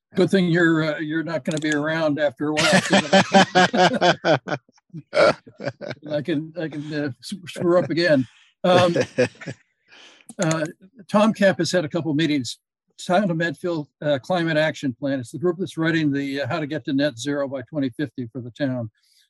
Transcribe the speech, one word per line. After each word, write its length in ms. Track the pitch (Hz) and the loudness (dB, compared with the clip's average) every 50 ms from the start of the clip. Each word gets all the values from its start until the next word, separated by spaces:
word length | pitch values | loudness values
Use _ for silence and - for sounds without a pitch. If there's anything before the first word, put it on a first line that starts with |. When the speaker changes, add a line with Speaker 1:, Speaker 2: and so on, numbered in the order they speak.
| _ _ | _ _
Speaker 1:
Yeah. 60 | - 190 | 0 0
Speaker 2:
Good 120 | 180 170 | 2 4
thing 160 | - 196 180 | 4 2 2
you're, 380 | 175 160 180 170 165 165 156 160 | 2 2 4 4 4 4 2 0
uh, 140 | 156 151 156 | -2 -4 -4
you're 240 | 160 151 156 165 156 | -6 -4 -4 -4 -4
not 200 | 165 160 151 - | -4 -6 -6 -4
gonna 140 | - 156 151 | -4 -4 -2
be 160 | 147 151 151 | -2 -2 -2
around 460 | 147 147 156 160 165 160 151 143 147 | 0 -2 -2 -2 0 0 0 0 0
after 280 | 151 143 - - 147 151 | -2 -2 -2 -4 -6 -2
a 60 | 151 | 0
while, 260 | 151 160 - 190 180 | 0 2 4 4 4
so 200 | - - 185 185 | 4 4 2 2
that 1600 | 160 - 196 196 - - - 196 185 - - 180 180 - - 196 185 175 254 - 175 180 156 - - 175 151 131 - - - 131 _ _ _ _ _ _ - 156 - _ - - 170 180 - - _ - _ _ - 139 - _ 147 - - - - 151 | 4 4 4 4 4 6 4 4 4 6 4 2 2 4 4 4 4 4 4 2 2 2 2 2 2 0 0 0 0 -6 -8 -8 _ _ _ _ _ _ -18 -18 -16 _ 2 4 4 4 2 0 _ -20 _ _ -10 -10 -10 _ -12 -12 -12 -14 -10 -6
I 140 | 151 147 | -6 -6
can, 300 | 147 - 151 143 160 160 160 | -4 -4 -4 -4 -4 -8 -10
<laughs> 0 | |
I 60 | 175 | -8
can, 0 | |
I 60 | 160 156 | -8 -8
can, 260 | 160 147 147 151 156 | -8 -10 -10 -6 -6
uh, 180 | 147 147 143 123 - | -6 -6 -6 -8 -10
s-, 160 | - - 202 196 180 - | -12 -14 -14 -12 -14 -16
screw 280 | - - 185 175 175 | -10 -2 0 2 2
up 140 | 180 180 - | 2 2 0
again. 340 | 156 165 175 170 151 135 123 - _ _ _ _ _ _ | -2 -2 2 2 2 2 2 -2 _ _ _ _ _ _
Um, 320 | - 180 180 180 180 175 170 143 123 - - - 123 - - - - 147 - - _ _ | 2 4 6 6 4 4 2 0 -2 0 0 0 0 0 -2 -10 -14 -16 -16 -16 _ _
Speaker 1:
<laughs> 720 | _ _ _ _ - - - - - _ _ - - - | _ _ _ _ -20 -20 -20 -20 -20 _ _ -18 -6 -2
Speaker 2:
uh, 280 | 185 160 160 160 151 160 - _ - _ _ - - - | 0 0 0 -2 -4 -6 -8 _ -20 _ _ -20 -8 0
Tom 260 | - 208 208 220 - | 2 4 4 4 4
Camp 240 | - 202 190 180 - | 4 4 2 4 2
has 140 | 170 - | -2 0
had 120 | 180 180 156 | 0 -2 -2
a 40 | 147 | -2
couple 260 | - 170 139 160 143 | -4 -4 -2 -2 0
meetings. 440 | 147 165 147 151 139 123 - - - _ _ _ _ _ _ _ - - | 0 0 0 0 -2 -4 -6 -12 -14 _ _ _ _ _ _ _ -14 -4
Town 280 | - 180 170 208 175 | 0 0 2 2 0
of 40 | 170 | -2
Medfield, 520 | 160 170 170 139 - - 175 170 156 147 - _ _ | -2 -2 -4 -4 -6 -6 -4 -4 -4 -6 -10 _ _
uh, 200 | 160 147 147 131 | -2 -2 -2 -2
Climate 340 | - - 185 175 165 165 160 | -2 -2 -2 -2 0 0 0
Action 380 | 151 156 156 139 - 147 135 117 | 2 0 0 -2 -4 -6 -6 -6
Plan. 240 | - 143 135 139 135 | -4 -6 -6 -4 -6
It's 140 | 120 - | -6 -10
the 80 | - 131 | -10 -4
group 160 | 165 180 175 185 | -2 -2 -2 -2
that's 180 | 190 - - | -8 -8 -4
writing 360 | 165 160 165 160 165 156 143 | -4 -2 0 0 0 0 0
the, 300 | 139 139 143 139 135 143 | 0 -2 -4 -4 -4 -4
uh, 40 | 139 | -4
how 140 | 120 160 165 | -4 -4 -4
to 80 | 156 135 | -4 -6
get 160 | 156 147 - | -6 -6 -4
to 80 | 160 | -2
net 260 | 139 135 143 151 120 113 | 0 0 0 0 -2 -4
zero 300 | 120 143 143 143 139 131 | -6 -4 -2 -2 -4 -4
by 140 | 135 135 | -6 -10
twenty 280 | 120 - 156 147 135 127 | -10 -8 -6 -4 -4 -4
fifty 380 | - - 151 127 - - 123 113 | -4 -6 -6 -6 -6 -10 -12 -10
for 120 | - 135 | -10 -12
the 120 | 117 123 | -12 -12
town. 360 | - - 147 131 127 123 117 110 - _ _ _ _ _ _ | -8 -6 -4 -4 -4 -4 -6 -8 -12 _ _ _ _ _ _